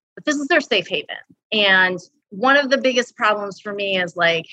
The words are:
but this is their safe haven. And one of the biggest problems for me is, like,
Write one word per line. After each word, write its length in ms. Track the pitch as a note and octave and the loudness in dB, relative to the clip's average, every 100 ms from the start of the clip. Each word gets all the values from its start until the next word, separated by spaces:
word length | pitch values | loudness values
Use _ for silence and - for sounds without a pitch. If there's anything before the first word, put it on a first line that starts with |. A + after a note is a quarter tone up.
| _ - | _ -10
but 100 | - | -4
this 120 | C#4+ | -2
is 100 | C#4 | 0
their 140 | E4 | 0
safe 260 | - G#3+ E3 | 2 -2 -2
haven. 300 | E3 - - - _ - | -6 -8 -14 -18 _ -6
And 480 | A3 G3+ F#3+ F#3 F3+ - _ _ | 0 4 4 2 0 -10 _ _
one 280 | F#3+ B3 C#4 | -2 2 2
of 120 | C#4 | 2
the 60 | C4 | 0
biggest 360 | C4 B3 A#3+ - | 2 0 -2 -2
problems 440 | A3 G#3 G3+ F#3 | -2 0 -4 -10
for 140 | G#3+ | -10
me 280 | G3+ G3 F#3+ | -6 -4 -2
is, 140 | F3+ F3 | -4 -2
like, 300 | E3+ E3 E3 | 0 0 -4